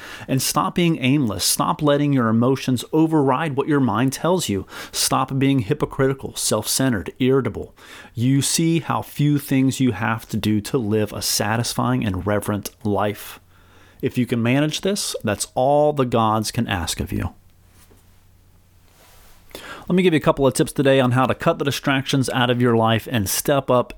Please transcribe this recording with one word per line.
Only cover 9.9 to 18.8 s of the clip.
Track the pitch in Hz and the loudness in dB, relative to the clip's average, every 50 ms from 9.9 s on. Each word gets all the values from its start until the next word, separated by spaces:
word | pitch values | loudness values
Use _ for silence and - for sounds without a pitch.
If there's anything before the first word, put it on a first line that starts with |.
| 107 | 2
have | 95 113 110 113 107 - - | 0 -2 -2 -2 -2 -4 -6
to | - | -6
do | 110 - 104 107 104 101 | -2 0 0 0 0 0
to | - - 139 | -2 -2 -2
live | 113 101 107 110 107 104 - | 0 0 0 0 0 0 -4
a | 113 - | -6 -4
satisfying | - - - 113 104 110 117 120 - - - 123 120 127 127 120 | -2 -2 0 0 0 0 0 -2 -2 -2 -2 0 0 0 0 0
and | 110 92 92 90 | -2 -2 -2 -2
reverent | 104 104 104 - - 107 101 98 - - _ - | 0 0 0 0 -2 -4 -4 -4 -8 -14 _ -4
life. | 107 101 95 101 104 101 - - - - - - _ _ - - - - - - - - - - | -2 0 0 0 -2 -2 -6 -10 -16 -18 -20 -20 _ _ -20 -20 -20 -20 -20 -20 -20 -14 -6 -6
If | 131 - 131 | -4 -2 -2
you | 120 | 0
can | - 123 120 113 | 0 0 0 0
manage | 117 127 139 147 156 151 - | 2 2 2 2 0 -2 -4
this, | - 190 202 202 - - - - - | -4 -4 -4 -2 -4 -6 -8 -6 -4
that's | 110 101 - - - - | -4 -4 -4 -4 -8 -4
all | 131 127 139 143 147 147 151 147 | -2 0 2 4 4 4 2 2
the | 143 131 | 0 -2
gods | 123 120 117 113 107 107 113 107 - | 0 2 2 2 2 2 0 -2 -2
can | - - 117 | -4 -4 -2
ask | - 107 92 82 - - - | -2 -2 -4 -4 -6 -6 -6
of | 82 87 - | -6 -6 -4
you. | 104 101 - - - _ - - _ _ _ _ - - _ - _ _ _ _ - _ _ _ _ _ _ _ _ _ _ _ _ | -4 -4 -6 -8 -10 _ -20 -20 _ _ _ _ -20 -20 _ -20 _ _ _ _ -20 _ _ _ _ _ _ _ _ _ _ _ _